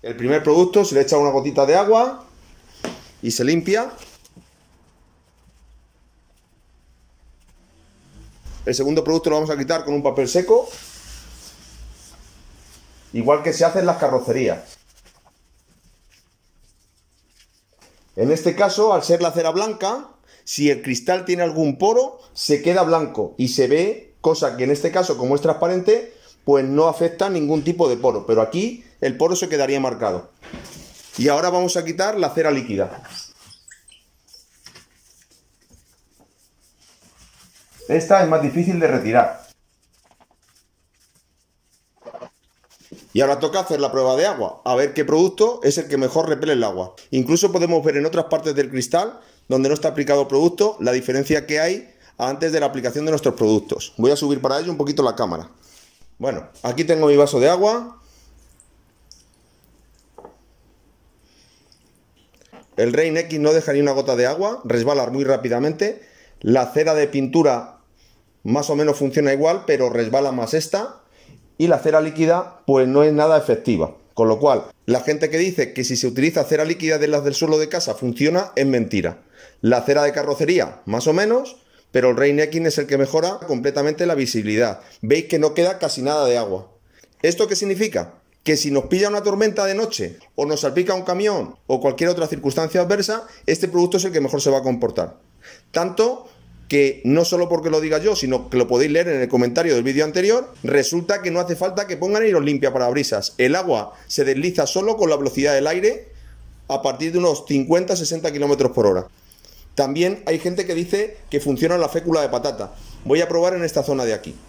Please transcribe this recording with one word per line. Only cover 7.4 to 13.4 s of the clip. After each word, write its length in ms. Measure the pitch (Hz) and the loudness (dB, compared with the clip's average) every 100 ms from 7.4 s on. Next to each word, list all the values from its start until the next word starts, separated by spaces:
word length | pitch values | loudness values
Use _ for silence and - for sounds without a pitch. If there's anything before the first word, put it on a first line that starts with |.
| _ _ _ _ _ _ _ - - - - - - | _ _ _ _ _ _ _ -20 -20 -20 -18 -10 -6
El 100 | 127 | -2
segundo 300 | 135 160 156 | 0 0 0
producto 240 | 160 165 | 0 0
lo 80 | 151 | 0
vamos 140 | 156 | -2
a 60 | 143 | -4
quitar 280 | 135 165 143 | -2 -4 -2
con 80 | |
un 100 | 143 | -2
papel 240 | 139 131 127 | 0 0 0
seco, 400 | 180 185 226 247 - - - - - - - - - - - - - - - - - - - - - _ - - | 0 4 2 2 -12 -20 -20 -20 -20 -20 -20 -20 -20 -20 -20 -20 -20 -20 -20 -20 -20 -20 -20 -20 -20 _ -20 -12
igual 280 | 117 117 147 | -4 0 2